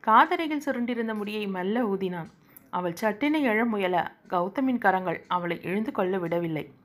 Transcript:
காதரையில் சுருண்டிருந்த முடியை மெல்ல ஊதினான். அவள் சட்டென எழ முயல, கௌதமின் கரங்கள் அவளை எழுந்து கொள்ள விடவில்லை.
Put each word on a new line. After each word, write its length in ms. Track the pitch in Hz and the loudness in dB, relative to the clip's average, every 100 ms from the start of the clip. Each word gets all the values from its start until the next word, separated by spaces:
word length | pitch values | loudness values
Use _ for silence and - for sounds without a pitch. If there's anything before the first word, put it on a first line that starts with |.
காதரையில் 580 | - 220 320 349 330 302 | 8 6 6 2 -2 -2
சுருண்டிருந்த 500 | 285 247 240 233 226 | -2 -2 -2 -2 -2
முடியை 260 | 214 208 214 202 | -4 -4 -4 -4
மெல்ல 320 | 185 185 220 | -2 -2 0
ஊதினான். 440 | 233 190 190 175 156 - - - - | 0 0 -2 -4 -10 -16 -20 -20 -8
அவள் 220 | 180 180 | -4 -4
சட்டென 440 | 170 220 208 294 311 | -2 -2 0 0 2
எழ 180 | 269 214 | 2 2
முயல, 320 | 233 208 185 180 - - - | 2 0 2 2 0 -8 -4
கௌதமின் 500 | 180 180 196 262 240 | -2 -2 0 0 2
கரங்கள் 400 | 208 185 185 165 - | 2 2 -2 -6 -4
அவளை 280 | 180 175 170 | -2 -2 -4
எழுந்து 300 | 165 196 220 | -4 -4 -2
கொள்ள 220 | - 185 190 | -2 -2 0
விடவில்லை. 440 | 170 170 170 156 - - | -2 -2 -2 -4 -8 -16